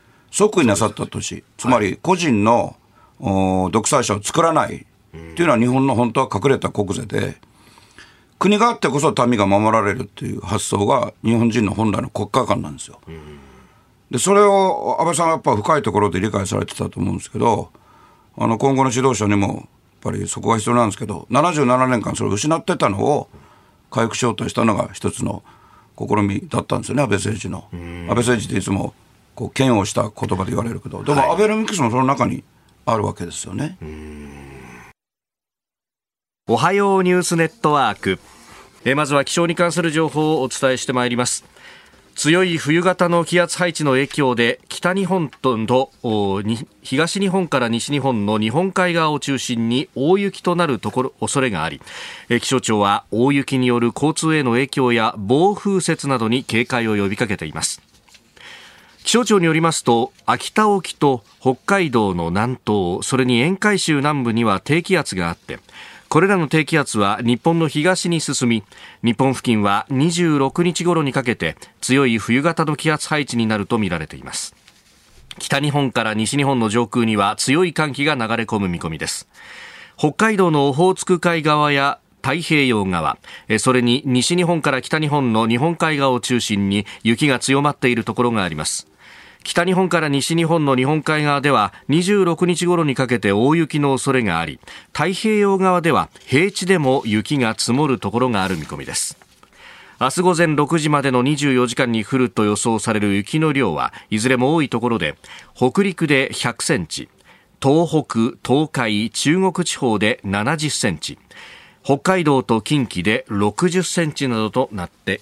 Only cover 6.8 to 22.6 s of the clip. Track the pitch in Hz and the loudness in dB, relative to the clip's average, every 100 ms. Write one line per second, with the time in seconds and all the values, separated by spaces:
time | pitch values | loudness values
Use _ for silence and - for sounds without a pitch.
6.8 | 95 90 101 104 98 - _ _ _ - | -4 -4 -6 -4 -4 -8 _ _ _ -20
7.8 | _ - - _ _ - 190 208 240 226 | _ -20 -20 _ _ -2 2 4 2 2
8.8 | 151 139 143 117 120 117 95 101 107 110 | -2 0 0 2 2 2 4 4 4 2
9.8 | 101 104 101 - - 110 95 101 - 101 | 2 -2 -6 -10 -10 -8 -4 -4 -2 0
10.8 | 104 135 101 - 110 117 117 117 98 98 | 2 2 -2 -4 0 2 2 2 0 0
11.8 | 110 95 135 - 104 131 113 - 76 69 | -2 -2 -4 -6 -2 -2 0 -2 -4 -12
12.8 | - - - 80 76 73 69 - - _ | -18 -20 -20 -20 -18 -20 -20 -20 -20 _
13.8 | _ _ - 123 185 202 208 196 190 - | _ _ -8 -2 2 6 6 6 4 0
14.8 | - - 170 160 165 156 147 107 104 151 | -2 0 0 0 0 0 0 0 2 0
15.8 | 110 101 101 92 104 98 95 101 - - | 2 2 2 0 -2 -2 -2 -2 -4 -6
16.8 | 92 - 98 92 - 107 117 107 - - | -6 -4 -4 -4 -8 -2 0 0 -2 -14
17.8 | _ - - _ _ - 113 113 135 135 | _ -20 -20 _ _ -4 -2 2 2 4
18.8 | 131 117 135 104 104 101 101 - - _ | 2 2 2 2 2 2 0 -4 -12 _
19.8 | _ _ 104 101 98 - 110 113 120 120 | _ _ -8 -6 -6 -6 -2 -2 0 2
20.8 | 113 - 107 92 - 127 170 151 123 127 | 0 -2 -8 -10 -2 0 2 2 2 2
21.8 | 127 123 - 113 107 104 151 165 | 2 0 -2 -4 -2 -2 -2 -2